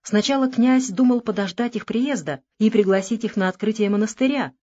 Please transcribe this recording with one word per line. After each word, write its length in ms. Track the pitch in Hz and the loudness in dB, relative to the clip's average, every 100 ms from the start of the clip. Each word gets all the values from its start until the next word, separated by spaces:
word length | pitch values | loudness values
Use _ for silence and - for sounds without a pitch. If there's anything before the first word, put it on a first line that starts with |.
Сначала 480 | - 208 208 277 262 | 0 -2 0 0 0
князь 400 | 262 247 262 254 | 2 4 4 0
думал 320 | 185 254 247 | 2 2 2
подождать 540 | 233 202 196 - 240 220 | 0 -4 -4 -4 -4 -6
их 100 | - | -4
приезда 560 | 226 269 247 151 135 _ _ | -2 -2 -4 -6 -10 _ _
и 100 | 214 | 2
пригласить 540 | 214 190 190 190 226 | 4 2 0 0 -6
их 120 | 214 - | -4 -2
на 120 | 185 | -2
открытие 420 | 185 208 220 202 | -2 -4 -2 0
монастыря 640 | 208 214 - 262 285 156 _ | 0 -2 -2 -2 0 -6 _